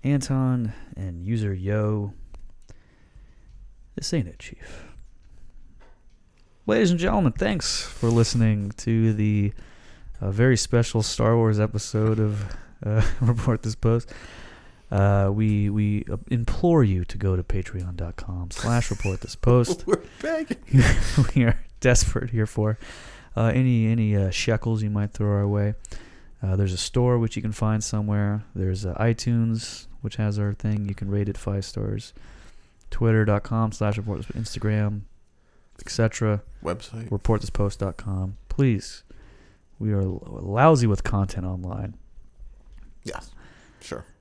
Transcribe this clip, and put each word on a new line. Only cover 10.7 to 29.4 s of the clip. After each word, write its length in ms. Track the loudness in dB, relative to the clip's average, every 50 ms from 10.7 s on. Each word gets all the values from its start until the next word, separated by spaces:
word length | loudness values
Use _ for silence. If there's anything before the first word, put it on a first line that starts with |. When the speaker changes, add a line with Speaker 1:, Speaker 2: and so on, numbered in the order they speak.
| 2 2 2 2 0 0 0
Speaker 1:
Star 340 | 0 0 0 2 4 4
Wars 240 | 4 4 4 4 2
episode 580 | 0 0 -2 -4 -6 -2 -2 0 2 2 2 2
of, 380 | 2 0 0 -2 -6 -6 -8 -10 -12 -16 -16 -8 -4
uh, 180 | 0 2 4 4 4 2
<laughs> 80 | 2
Report 420 | 2 2 2 2 2 0 0 0 -2
This 120 | -6 -6
Post. 380 | 0 2 2 2 2 0 -4 -14 -18 -18 -18 -18 -18 -18 -18 -20 -20 -20 -20 -20 -20 -10 -2
Uh, 400 | 2 4 4 6 6 4 4 2 2
we, 360 | 2 2 2 2 2 2 2
we, 340 | 2 2 2 2 0 -2 -2 -4
uh, 60 | -6 -6 -4 -2
implore 520 | -2 -2 0 0 0 2 4 6 6 6 6
you 220 | 6 4 0 -2
to 140 | -4 -6 -2
go 180 | 0 0 0
to 60 | 0 0
patreon 540 | -2 -2 -2 -2 -4 -8 -8 -8 -8 -6
dot 200 | -6 -8 -8 -8
com 340 | -10 -10 -8 -8 -8 -8 -8
slash 400 | -8 -6 -2 0 2 2 2 0
report 300 | -4 -4 -2 -4 -4 -4
this 160 | -8 -12 -10
post. 500 | 0 4 6 6 6 6 2 -2 -4 0
Speaker 2:
<laughs> 0 |
We're 160 | -2 -2 -2 -2 -14 -16 -8
begging. 360 | -6 -4 -4 -4 -4 -6 -8 -8 -6 4 6
Speaker 1:
<laughs> 640 | 6 8 8 6 4 4 2 4 2 2 4 4
We 80 | 2 4
are 160 | 4 2 2 -2 -10 -12 0
desperate 500 | 2 4 4 4 4 2 -2 -2 -4 -2
here 160 | -2 -2 -2
for, 320 | -2 0 -2 0 0 -2 -4 -8 -18 -18 -18 -18 -18 -20 -20 -20 -10 -2
uh, 160 | 0 2 2 4
any, 320 | 4 4 4 4 4 4
any, 300 | 4 2 2 2 2 2
uh, 140 | 2 2 2
shekels 520 | 0 -2 0 0 0 0 0 0 0 0 0
you 80 | -2
might 220 | 0 -2 -2 -2 -2
throw 180 | -2 0 2
our 160 | 2 2 2
way. 280 | 2 0 0 0 0 -2 -4 -10 -14 -14 -14 -14 -16 -20 -20 -20 -20 -14 -6 -4
Uh, 140 | -2 0
there's 160 | 2 2 0 0
a 60 | -2
store 400 | -6 -2 0 2 4 4 4 2
which 180 | 2 0 -2
you 60 | -4 -6
can 100 | -6 -4
find 320 | -2 0 0 0 0 -2
somewhere. 600 | -2 -4 -2 -2 0 0 0 0 0 0 -4 -6 -8 -6
There's, 300 | -4 -2 -2 -2 -2 -4
uh, 80 | -6 -4
iTunes, 920 | 0 2 2 2 2 0 0 2 2